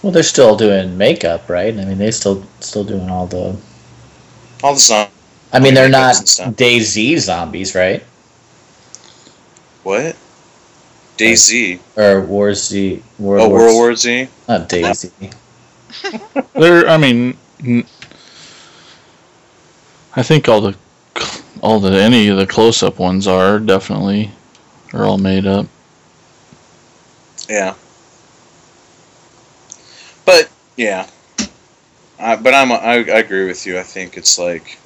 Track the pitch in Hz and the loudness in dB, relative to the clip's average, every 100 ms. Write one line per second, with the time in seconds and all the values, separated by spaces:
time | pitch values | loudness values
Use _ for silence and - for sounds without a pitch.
0 | 202 170 151 - 120 104 107 98 92 90 | 2 2 2 4 4 4 2 0 -2 0
1 | 113 170 85 82 - 87 104 110 95 95 | 0 0 -4 -4 -6 -4 -4 -6 -8 -4
2 | 104 110 101 98 98 _ - 107 98 95 | -4 -2 -4 -4 -8 _ -10 -8 -6 -8
3 | 92 92 90 90 95 95 - - - - | -6 -6 -6 -8 -8 -10 -16 -20 -20 -20
4 | - _ _ - - - 139 139 - 107 | -20 _ _ -20 -20 -4 -2 0 0 0
5 | 104 _ _ _ _ 131 135 131 131 131 | -2 _ _ _ _ 2 4 6 6 4
6 | 131 123 - - 107 107 123 120 107 107 | 4 2 0 -4 -4 0 2 2 0 -2
7 | 117 165 104 85 82 82 95 92 92 113 | -2 -2 -2 -6 -6 -8 -6 -2 -2 -2
8 | - _ _ _ _ _ _ _ _ - | -10 _ _ _ _ _ _ _ _ -20
9 | - _ - _ _ _ _ _ 95 104 | -20 _ -20 _ _ _ _ _ -6 -6
10 | 160 - _ _ _ _ _ _ _ _ | -6 -12 _ _ _ _ _ _ _ _
11 | _ - 110 113 - 120 104 90 _ - | _ -2 0 2 0 0 -4 -8 _ 2
12 | 104 98 95 101 101 98 - 101 98 87 | 2 2 0 -2 -2 -2 -6 -4 -6 -6
13 | - - 98 101 110 98 117 113 120 113 | -14 -10 -2 2 4 6 6 6 2 0
14 | 120 123 131 _ - 104 82 90 98 98 | -2 -4 -6 _ -4 -4 -2 -4 -2 -4
15 | 90 _ 95 - _ _ _ _ _ - | -10 _ -20 -20 _ _ _ _ _ -14
16 | 392 220 - 170 - - 165 170 170 160 | -12 -12 -8 -8 -8 2 4 4 4 4
17 | 139 120 123 - _ _ 123 120 - _ | 4 2 -2 -8 _ _ -4 -4 -4 _
18 | - - - - - - - - - - | -20 -20 -20 -20 -20 -20 -20 -20 -20 -20
19 | _ _ _ _ _ _ _ _ _ _ | _ _ _ _ _ _ _ _ _ _
20 | _ - 123 156 127 110 98 98 _ _ | _ -6 2 2 4 2 2 -6 _ _
21 | _ - - - - - 107 110 95 95 | _ -12 -10 -12 -20 -6 0 0 2 4
22 | 107 120 104 98 95 - 113 110 87 - | 4 4 4 2 0 2 2 2 -2 -2
23 | 90 95 98 92 95 104 107 95 - 104 | -2 -2 0 2 2 2 2 0 0 -4
24 | 98 104 107 - _ _ _ _ _ - | -2 -2 -4 -12 _ _ _ _ _ -4
25 | 104 98 95 95 98 98 - _ _ _ | -2 0 0 0 0 -2 -4 _ _ _
26 | _ _ _ _ _ _ _ _ _ _ | _ _ _ _ _ _ _ _ _ _
27 | _ _ _ - - 107 95 98 _ _ | _ _ _ -20 -8 -6 -6 -10 _ _
28 | _ _ _ _ _ _ _ _ _ _ | _ _ _ _ _ _ _ _ _ _
29 | _ _ _ _ _ _ _ - _ - | _ _ _ _ _ _ _ -20 _ -20
30 | - _ - 175 151 _ _ - 110 95 | -20 _ 4 4 2 _ _ -6 -4 -4
31 | 92 _ _ - - _ _ _ _ _ | -10 _ _ -14 -14 _ _ _ _ _
32 | _ _ 113 110 123 139 127 113 113 120 | _ _ -4 0 2 2 2 -2 0 -2
33 | 107 110 110 95 95 87 95 90 92 95 | 0 -2 0 -4 -4 -6 -10 -10 -10 -14
34 | 87 90 82 - 87 82 - - | -14 -6 -4 -2 -4 -8 -14 -20